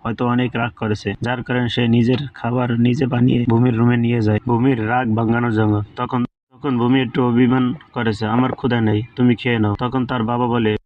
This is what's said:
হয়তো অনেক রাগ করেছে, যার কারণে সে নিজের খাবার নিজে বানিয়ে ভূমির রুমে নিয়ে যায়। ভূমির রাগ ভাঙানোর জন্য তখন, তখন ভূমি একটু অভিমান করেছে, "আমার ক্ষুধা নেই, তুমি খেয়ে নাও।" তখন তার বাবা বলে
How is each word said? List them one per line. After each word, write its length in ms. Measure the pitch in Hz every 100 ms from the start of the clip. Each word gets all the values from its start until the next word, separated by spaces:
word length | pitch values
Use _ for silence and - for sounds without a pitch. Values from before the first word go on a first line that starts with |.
হয়তো 220 | 120 110 123
অনেক 240 | 120 123
রাগ 180 | 117 120 -
করেছে, 320 | 113 104 - 98
যার 180 | 117 123
কারণে 260 | 110 123 123
সে 140 | - 120
নিজের 320 | 117 117 127 139
খাবার 340 | - 117 123 123 117
নিজে 240 | 120 120 127
বানিয়ে 340 | 120 123 127 117
ভূমির 260 | 113 127 113
রুমে 200 | 120 120
নিয়ে 240 | 117 120
যায়। 160 | 107 107 -
ভূমির 320 | 117 127 127 107
রাগ 180 | 123 127
ভাঙানোর 380 | 110 113 117 120
জন্য 220 | 110 107 104 104 -
তখন, 240 | 123 127 120 _ _
তখন 240 | 127 147 123
ভূমি 200 | 120 135
একটু 200 | 127 - 123
অভিমান 380 | 120 123 127 123 151 -
করেছে, 320 | - 117 104 110
"আমার 260 | 117 127
ক্ষুধা 260 | 123 131 120
নেই, 200 | 110 107 120
তুমি 180 | - 123
খেয়ে 240 | 117 127 117
নাও।" 160 | 104 101
তখন 260 | 123 131 123
তার 160 | 127
বাবা 220 | 110 120 123
বলে 260 | 120 110 107